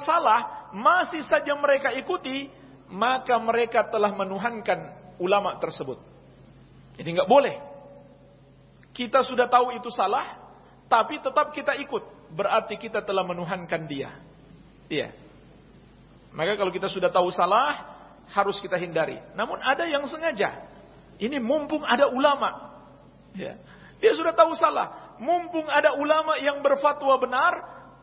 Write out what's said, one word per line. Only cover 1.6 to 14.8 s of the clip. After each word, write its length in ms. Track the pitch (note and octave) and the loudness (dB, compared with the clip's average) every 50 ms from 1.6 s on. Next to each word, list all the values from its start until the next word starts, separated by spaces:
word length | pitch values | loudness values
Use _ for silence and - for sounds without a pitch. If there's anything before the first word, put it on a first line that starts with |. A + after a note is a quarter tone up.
| D4 C#4+ C#4 C4+ C#4 C#4 - | 2 2 4 4 2 0 -2
ikuti, 560 | C4 C4 - F#4 F4 - C4+ C4 C#4 C#4 - - - - - - - - - | -2 -2 -4 -4 -4 -4 -6 -6 -6 -8 -10 -14 -20 -20 -20 -20 -20 -18 -14
maka 440 | F3+ F#3+ A3 B3 B3+ C4 B3+ - B3 A3+ | -4 0 2 2 2 2 2 2 0 2
mereka 480 | A3 A3+ A#3 A#3 A#3+ A3+ A#3 A#3 G#3+ A3 | 2 2 2 2 0 2 2 2 2 2
telah 240 | - A3 G#3 G#3 | 2 2 2 2
menuhankan 800 | G3 G3 G3 F#3+ F#3+ G3 F#3+ A#3 A#3 A3 G3 - F#3 E3+ - - - - - - - | 0 -2 -4 -4 -4 -4 -4 -4 -6 -4 -2 -2 -2 -2 -4 -8 -16 -20 -20 -18 -8
ulama 400 | - F3 F3+ G3 G3+ G3 F3+ - | -4 0 2 2 2 2 0 -4
tersebut. 440 | - - D#3+ - - D#3 C3 B2 - - - - - - - - - - - - - - - - - - - - | -4 -6 -6 -6 -6 -8 -8 -10 -10 -14 -20 -20 -20 -20 -20 -20 -20 -20 -20 -20 -20 -20 -20 -20 -20 -20 -20 -18
Jadi 120 | - C#3 D#3+ | -12 -8 -2
nggak 160 | E3+ F3+ - - | 0 0 4 6
boleh. 280 | A#3+ C#4+ C4+ G#3 - - - - - - - - - - - - - - - - - - _ - - _ _ _ _ - - - - | 6 6 6 4 0 -8 -12 -16 -18 -20 -20 -20 -20 -20 -20 -20 -20 -20 -20 -20 -20 -20 _ -20 -20 _ _ _ _ -20 -20 -16 -10
Kita 240 | - B3 A3 - C4+ | -10 -4 0 2 2
sudah 240 | B3 - C4 A3+ B3 | 2 2 2 0 2
tahu 320 | A#3+ B3 B3 B3 A#3 A#3 | 4 4 4 4 2 -2
itu 160 | A3+ - A#3+ | -8 -10 -6
salah, 480 | - - G3+ F#3+ A3 C#4 - - - - - - - - - - - _ _ - | -2 -2 0 0 0 -2 -4 -6 -10 -16 -20 -20 -20 -20 -20 -20 -20 _ _ 2
tapi 320 | A#3 A3+ A3 - D4+ D4 | 4 4 4 2 -4 -6
tetap 320 | - C4+ - D4+ D4 - | -6 -2 0 0 0 0
kita 240 | - C#4+ C4+ C#4+ C#4 | -2 -4 -2 -2 -2
ikut, 560 | C4+ C#4+ - B3+ G3+ - - - - - - | -2 -4 -6 -6 -8 -8 -10 -16 -20 -20 -10
berarti 480 | E3 D#3 G3+ G3 F#3+ A3+ A3 - G#3+ G#3 | -4 -4 0 0 2 0 0 -2 -6 -10
kita 240 | - A3 G3+ G#3+ - | -8 -6 -6 -6 -4
telah 160 | - G3 F#3+ F3+ F3 | -2 -2 -2 -2 -2
menuhankan 560 | F3 F3 F3 D#3+ G3 F3+ F3 E3 F3 D#3+ D#3+ | -4 -6 -6 -6 -6 -8 -6 -4 -6 -6 -4
dia. 320 | D3 D3 C3+ B2+ B2 - - - - - - - - - - - - - - | -6 -8 -8 -8 -10 -12 -18 -20 -20 -20 -20 -20 -20 -20 -20 -20 -20 -20 -20